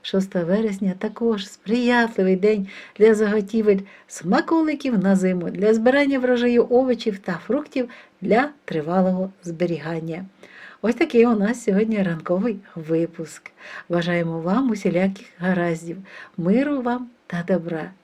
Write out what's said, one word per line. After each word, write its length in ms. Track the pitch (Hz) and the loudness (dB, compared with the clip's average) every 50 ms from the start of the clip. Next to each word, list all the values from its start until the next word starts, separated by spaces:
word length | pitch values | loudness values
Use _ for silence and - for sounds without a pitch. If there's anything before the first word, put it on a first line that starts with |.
Шосте 420 | _ - - 190 190 - - 185 170 | _ -2 -2 -2 -2 -2 -2 -4 0
вересня 500 | 165 190 214 226 214 196 196 214 190 185 | 0 0 0 0 -2 -4 -2 -2 -4 -2
також 500 | - - 214 220 - 233 233 220 202 190 | -2 -6 -8 -6 -2 -2 -2 -2 -2 -4
сприятливий 880 | - - _ _ 185 226 247 247 240 247 240 233 226 - - 190 185 190 | -12 -16 _ _ -2 -2 0 2 2 4 4 2 2 0 0 2 2 2
день 320 | 180 190 214 214 208 190 196 - - - - _ | 2 2 2 2 0 -4 -8 -10 -18 -20 -20 _
для 180 | - 208 220 220 | 4 6 6 6
заготівель 640 | 208 220 202 208 220 202 202 - 226 214 214 202 190 196 - - - - | 4 2 2 2 0 -2 0 -2 2 4 4 4 2 0 -8 -18 -20 -20
смаколиків 920 | _ - - 151 170 196 294 330 - 330 320 320 311 294 - - 269 240 196 | _ -16 -10 -2 2 2 2 2 2 2 2 2 0 -2 -4 -4 0 0 2
на 160 | 180 196 196 | 4 4 4
зиму, 340 | 190 185 185 185 180 170 180 | 4 2 2 0 0 -4 -4
для 240 | 175 175 196 214 220 | -4 0 2 2 2
збирання 460 | 226 220 254 262 285 285 277 277 262 | 4 4 4 4 4 2 2 0 0
врожаю 480 | 247 254 247 240 240 240 240 240 220 233 | 2 2 2 2 2 4 4 4 2 4
овочів 480 | 247 247 269 254 240 226 - 226 196 | 2 2 4 2 0 0 -2 -4 -6
та 220 | 196 - - 175 165 - | -4 -6 -6 -6 -6 -4
фруктів 420 | - 220 294 302 - - 269 247 240 - - - _ _ _ | -4 -4 -4 -4 -4 -4 -4 -4 -4 -8 -20 -20 _ _ _
для 280 | 185 - 202 233 277 294 - _ _ | 0 2 2 2 2 0 -6 _ _
тривалого 680 | - 165 160 147 160 175 190 185 185 185 185 190 190 - _ - | -6 -6 -6 -4 0 0 2 2 2 0 -2 -4 -8 -8 _ -12
зберігання. 840 | 175 165 156 180 170 170 147 143 160 170 165 160 165 160 180 190 190 _ _ - - - - - - - _ | -12 -4 -2 -2 -2 -2 -6 -6 -8 -8 -6 -6 -8 -8 -10 -12 -14 _ _ -20 -20 -20 -20 -20 -20 -14 _
Ось 140 | - 233 240 | -2 -2 0
такий 300 | 240 339 311 - 233 233 | 0 -2 2 4 4 4
у 100 | 247 233 | 6 4
нас 280 | 208 196 214 247 247 - | 2 2 0 -2 -2 -2
сьогодні 400 | 214 190 196 226 220 220 208 185 | 0 2 2 2 0 0 0 0
ранковий 560 | 175 165 156 - - 175 185 208 247 208 196 - - - | -2 -2 -4 -2 -2 -2 0 0 -2 -4 -6 -12 -14 -14
випуск. 760 | 170 156 156 165 165 165 165 - - 160 151 - - _ - _ _ - - - - - _ | -12 -4 -2 0 0 0 -2 -6 -12 -14 -14 -14 -20 _ -20 _ _ -20 -18 -18 -18 -8 _
Бажаємо 520 | 170 175 165 175 175 175 170 165 165 165 | -2 -2 0 0 0 0 -2 -2 -4 -4
вам 280 | 160 180 190 247 277 247 | -2 0 0 2 2 0
усіляких 580 | 214 202 - 196 170 175 190 196 190 - - - _ | -2 0 -2 0 2 2 0 0 -2 -6 -16 -20 _
гараздів, 600 | - 170 185 185 180 175 170 165 160 165 170 175 190 190 - - - - - _ | -6 -2 -2 0 0 0 -2 -2 -4 -8 -14 -14 -14 -16 -18 -20 -20 -20 -14 _
миру 440 | - 165 180 202 247 285 294 294 269 | -4 0 2 2 2 2 0 -2 -2
вам 280 | 233 240 240 247 247 - - _ _ | -2 -4 -4 -4 -8 -12 -18 _ _
та 160 | _ 185 170 170 | _ -8 -8 -2
добра. 440 | 180 190 170 165 165 165 156 156 185 190 _ | -2 -2 -2 -2 -4 -8 -8 -8 -12 -16 _